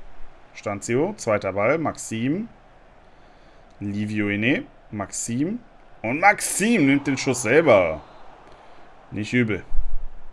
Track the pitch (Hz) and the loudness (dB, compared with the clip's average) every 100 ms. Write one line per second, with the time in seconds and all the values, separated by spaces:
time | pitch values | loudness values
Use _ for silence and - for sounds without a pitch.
0 | - - - - - - 107 101 - 120 | -14 -10 -10 -12 -20 -12 -10 -8 -2 -2
1 | 175 208 - 104 98 92 107 160 135 - | -2 -4 -2 0 0 -2 0 0 -2 -6
2 | - 113 123 170 226 - - - - - | -8 -4 -4 -4 -6 -14 -20 -20 -20 -20
3 | - - - - - - - - 101 101 | -20 -20 -20 -20 -20 -20 -20 -12 -8 -6
4 | 104 107 101 101 113 185 - - - 107 | -4 -2 -2 0 0 -2 -4 -20 -14 -10
5 | 95 - - 120 160 240 - - - - | -10 -8 -6 -4 -4 -6 -12 -20 -20 -10
6 | 110 143 196 208 - - 208 233 139 139 | -6 2 2 2 -2 0 2 4 4 2
7 | 147 135 - 123 107 143 160 104 85 78 | 0 -2 -2 -2 2 4 6 6 4 -2
8 | - - - - - - - - - - | -12 -20 -20 -20 -20 -20 -20 -20 -20 -20
9 | - 98 107 123 113 90 - - - - | -12 -10 -2 0 0 -2 6 6 8 4
10 | - - - | 2 -6 -10